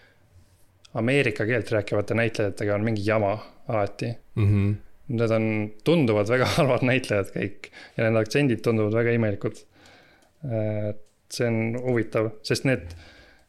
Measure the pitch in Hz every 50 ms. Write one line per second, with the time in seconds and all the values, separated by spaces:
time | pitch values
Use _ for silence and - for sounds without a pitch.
0 | - - _ _ _ _ - - - _ _ _ - - _ _ - - - 127
1 | 110 120 135 143 131 123 104 - 110 107 127 117 98 - 117 107 98 - - 104
2 | 101 - 117 110 117 113 - - 107 98 92 - 110 101 101 101 107 117 113 104
3 | 98 107 107 110 107 98 104 104 - - - - - - 120 107 101 101 - -
4 | 127 120 117 - - - - 120 107 101 104 101 98 101 104 - - - - -
5 | - - 127 113 117 110 113 110 110 110 107 107 104 104 - - - - 165 175
6 | 139 113 107 107 104 101 120 127 123 104 95 - 156 143 123 113 131 127 131 127
7 | - - 110 101 98 - - - 113 98 - - - - - - - - - -
8 | 117 110 113 110 110 110 - 143 147 135 117 101 - 120 113 110 107 104 107 117
9 | 120 117 117 117 113 107 101 101 - 117 - - - _ _ _ - - - -
10 | - - _ _ _ _ _ _ 151 135 113 110 107 107 107 104 104 104 104 -
11 | - - _ _ _ - - - 127 117 113 110 110 113 113 127 127 127 123 117
12 | 107 - - 117 110 110 - - - - 131 - - 139 131 - 82 87 - -
13 | - - - - - - - - _